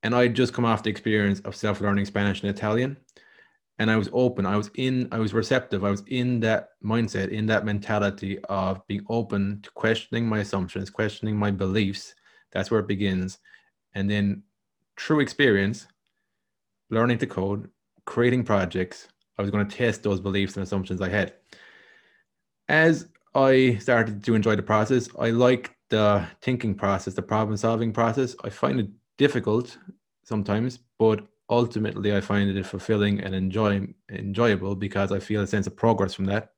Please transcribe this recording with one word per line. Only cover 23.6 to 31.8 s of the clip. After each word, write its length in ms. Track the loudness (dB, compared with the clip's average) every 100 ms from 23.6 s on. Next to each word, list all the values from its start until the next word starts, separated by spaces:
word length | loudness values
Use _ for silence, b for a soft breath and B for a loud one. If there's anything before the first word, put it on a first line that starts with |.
| 6 2
started 440 | 2 2 2 -2
to 100 | 0
enjoy 220 | 2 4 0
the 60 |
process, 460 | 2 2 4 0 0 -4
I 120 | -2
liked 420 | 4 4 4 -2 _ _
the 380 | 2 4 4 0 -6
thinking 320 | -4 -2 -2
process, 400 | -2 0 -2 -2
the 80 | -8
problem 340 | -2 -2 0 0
solving 360 | 0 0 -2
process. 440 | 0 0 2 -2 -4
I 60 | -12
find 300 | -4 -2 0
it 80 | -4 -8 _ _
difficult 580 | 2 2 0 0 -2 -12 -20 -20 _ _
sometimes, 540 | _ -4 -2 0 -2 -6 _ _
but 280 | 2 2 -2 _ _
ultimately 680 | 0 2 0